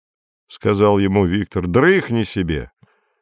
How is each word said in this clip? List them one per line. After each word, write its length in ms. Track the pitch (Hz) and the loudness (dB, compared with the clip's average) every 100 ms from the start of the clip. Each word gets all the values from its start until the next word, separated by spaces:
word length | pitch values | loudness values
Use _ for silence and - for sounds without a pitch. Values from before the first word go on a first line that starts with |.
| _ _ _ _ _ | _ _ _ _ _
сказал 520 | - 104 101 104 101 | -6 -2 2 2 2
ему 260 | 98 101 | 2 2
Виктор, 420 | 90 101 98 98 85 | 0 0 -4 -6 -2
«дрыхни 580 | 110 160 190 - 117 | 2 2 2 0 -2
себе». 460 | 101 101 85 73 - _ _ _ _ _ | -2 -4 -4 -6 -8 _ _ _ _ _